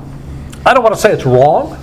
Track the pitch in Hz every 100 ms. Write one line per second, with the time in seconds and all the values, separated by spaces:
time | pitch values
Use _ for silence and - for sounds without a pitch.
0 | - - - - - - - 254 220 190
1 | 214 156 131 123 143 196 311 -